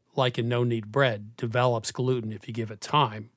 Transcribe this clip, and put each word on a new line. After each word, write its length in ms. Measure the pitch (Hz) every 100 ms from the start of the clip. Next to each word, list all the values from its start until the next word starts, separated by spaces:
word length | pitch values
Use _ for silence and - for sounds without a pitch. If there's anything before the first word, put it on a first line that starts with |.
| _ -
like 220 | 127 120
a 40 |
no-knead 480 | 120 120 120 113 104
bread, 460 | 120 131 107 104 -
develops 560 | 117 120 123 117 -
gluten 400 | - 127 127 110
if 160 | 107 -
you 60 |
give 160 | 117 107
it 100 | 104
time, 500 | - 147 127 107 110